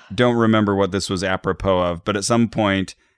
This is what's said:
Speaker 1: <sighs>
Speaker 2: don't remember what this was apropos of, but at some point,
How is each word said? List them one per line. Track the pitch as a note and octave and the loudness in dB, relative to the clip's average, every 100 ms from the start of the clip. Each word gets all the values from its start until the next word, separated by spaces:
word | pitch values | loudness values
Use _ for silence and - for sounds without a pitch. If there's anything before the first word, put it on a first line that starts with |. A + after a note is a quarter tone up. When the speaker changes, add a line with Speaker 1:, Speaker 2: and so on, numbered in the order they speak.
Speaker 1:
<sighs> | - | -6
Speaker 2:
don't | G2 B2 A#2+ | 0 2 2
remember | A2 A2 G2+ G2 | 2 2 2 2
what | G2 | 0
this | G2 - | -2 -4
was | F#2+ | -4
apropos | F#2 F#2 F#2+ F2 G2 F#2 | -2 -4 -4 -2 0 0
of, | F2 E2+ | 0 -4
but | - G#2 | -4 -2
at | |
some | G2 A#2 A2+ | 0 2 0
point, | - G#2 F#2+ F#2 - _ | 0 0 0 -4 -10 _